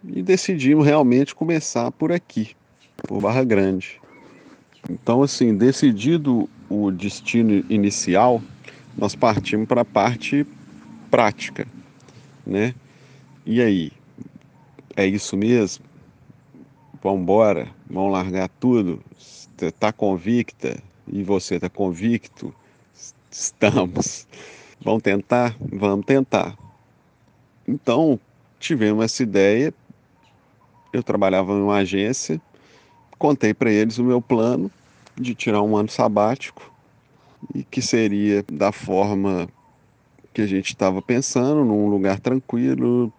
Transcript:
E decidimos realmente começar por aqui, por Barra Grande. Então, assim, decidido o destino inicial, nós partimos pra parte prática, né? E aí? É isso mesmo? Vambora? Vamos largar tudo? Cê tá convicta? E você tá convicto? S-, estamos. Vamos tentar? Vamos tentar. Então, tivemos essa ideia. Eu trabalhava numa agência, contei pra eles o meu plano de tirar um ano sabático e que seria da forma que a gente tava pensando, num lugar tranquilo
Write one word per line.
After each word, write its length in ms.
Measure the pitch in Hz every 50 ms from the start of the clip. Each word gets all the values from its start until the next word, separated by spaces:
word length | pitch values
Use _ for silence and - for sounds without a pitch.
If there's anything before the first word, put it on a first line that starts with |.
| - 180
E 140 | 175 -
decidimos 640 | 92 185 185 185 - - 190 160 131 131 147 156 147
realmente 480 | 147 143 151 143 123 123 127 143 - -
começar 560 | _ 156 160 170 156 151 - - 123 117 123
por 200 | 131 _ 156 160
aqui, 400 | 175 175 _ _ - 226 214 - - _ _ _ _ _ _ _ _ - - -
por 120 | 101 101
Barra 240 | 101 104 113 127 131
Grande. 560 | 123 110 98 98 95 95 92 - - - - - - - - - - - - - - - _ _ _ _ _ - -
Então, 360 | 87 - - - 117 127 139
assim, 340 | 139 - - 131 120 110 98
decidido 920 | 110 127 135 - - 139 113 98 107 135 165 170 147 143 123 113 101 - - - - -
o 220 | 95 104 104 98
destino 760 | 95 87 92 101 - - - - - 117 117 110 104 98 - -
inicial, 680 | 110 107 101 101 101 - - - 87 95 113 123 123 113 117 - - - - - - - - - - -
nós 180 | - 104 -
partimos 520 | - - 117 107 98 98 - 107 107 110 110
pra 160 | 123 120 120
parte 640 | - - 107 98 117 123 113 - - - 143 147 - - - - - - - - - - - - -
prática, 560 | - 120 117 104 104 - - - - - - 117 - - - - _ _ - - - - - - - - -
né? 280 | 104 98 98 107 123 127 - _ - - - - - - - - _ - - _
E 160 | - 110 120
aí? 300 | 123 113 101 92 80 73 - _ _ _ _ - - - _ - _ _ _ _ _ _ _ - - - -
É 100 | - 101
isso 300 | 95 98 104 - - -
mesmo? 480 | 98 101 113 123 123 107 92 - - - - _ - - - _ _ _ _ - _ _ _ _ - - _ _ _ _ _ - - -
Vambora? 640 | 95 - 95 90 87 98 107 110 107 98 80 65 - - - - -
Vamos 240 | - 92 95 98 98
largar 340 | 92 90 92 90 95 95 92
tudo? 560 | _ _ - 127 123 117 104 87 82 - - - - _
Cê 540 | - - - - - _ _ - - 82
tá 200 | - _ - 107
convicta? 880 | 113 _ 110 101 95 87 87 104 120 120 113 - - _ - 64 57 - - - _ _ _ -
E 140 | - 98 98
você 360 | 90 101 95 - - 95 87
tá 100 | 82 90
convicto? 840 | _ - 101 92 87 82 98 113 117 104 - - _ - - - - _ _ _ _ _ _ _ _
S-, 180 | _ - - - _ _ _
estamos. 1000 | - - - - - _ - 104 107 - 92 90 87 - - - - - - _ - - - - - - - - - _
Vamos 220 | - 107 107 110 -
tentar? 520 | 104 98 101 95 _ 123 123 123 120 110 -
Vamos 460 | - - - 98 101 101 98 101 101
tentar. 520 | - 135 135 135 - - 104 90 87 92 - - - - _ _ _ _ _ _ _ _ _ _ _ _ _ _ _ _ _ _ -
Então, 520 | 123 143 _ - 117 135 160 160 135 110 _ _ _ _ _ _ _ _
tivemos 440 | - - 170 127 110 107 107 107 113
essa 180 | 113 - - 131
ideia. 500 | 110 98 101 98 98 104 113 139 160 - _ _ _ - _ _ _ _ _ _ _ _ _ _ _ _ _ _ _ _ _ _ _ -
Eu 100 | 123 120
trabalhava 500 | - - 101 101 95 95 92 95 92 101
numa 220 | 101 101 101 101
agência, 640 | 101 98 90 95 98 101 107 131 - - - 156 165 _ _ _ _ _ _ _ - _ _ _ _ _ _ - _
contei 340 | - 147 147 131 - 107 107
pra 160 | _ 110 117
eles 280 | 107 104 107 113 110 120
o 60 | 120
meu 180 | 123 127 123
plano 500 | 117 _ 131 113 110 117 127 147 175 202 _ _ _ _ _ _ _ - _ -
de 160 | 135 123 117
tirar 260 | - - - 107 104
um 140 | 104 107 107
ano 140 | 104 104 107
sabático 840 | - - 120 113 104 104 104 107 127 139 - - - - - - _ _ _ _ _ _ _ _ _ _ _ _ _ _ - - -
e 100 | - 101
que 180 | _ - 131
seria 600 | 123 - - 120 113 107 101 101 104 104 101 101 101 -
da 200 | - 73 101 98
forma 760 | 107 - - - 95 92 98 104 104 95 98 98 95 90 85 90 _ _ _ _ _ _ _ _ _ _ _ _ _ _ _ - _
que 80 | -
a 60 | 107 101
gente 280 | 95 95 98 - -
tava 260 | _ 104 95 95 95
pensando, 600 | - - 123 117 139 - - 131 123 135 151 151 143
num 240 | 117 107 104 104 104
lugar 320 | 104 98 95 98 98 101
tranquilo 920 | - 123 127 131 - _ - 117 123 131 131 127 123 123 120 123 123 110 -